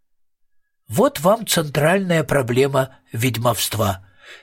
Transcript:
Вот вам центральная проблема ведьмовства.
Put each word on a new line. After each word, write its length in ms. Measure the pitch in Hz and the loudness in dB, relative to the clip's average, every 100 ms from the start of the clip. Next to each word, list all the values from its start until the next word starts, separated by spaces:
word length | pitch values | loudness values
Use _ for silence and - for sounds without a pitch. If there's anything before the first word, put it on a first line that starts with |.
| _ _ _ _ _ _ _ _ - | _ _ _ _ _ _ _ _ -8
Вот 320 | 113 262 185 | 0 0 2
вам 260 | 170 226 202 | 2 2 0
центральная 760 | - 151 147 151 196 185 165 | -2 -2 0 2 2 0 -2
проблема 720 | - 143 120 123 139 139 131 - _ | 0 0 0 2 2 2 -2 -6 _
ведьмовства. 920 | 110 127 113 120 113 - 104 101 95 - _ - - | -4 -2 0 -2 -2 -4 -2 -2 -2 -8 _ -20 -20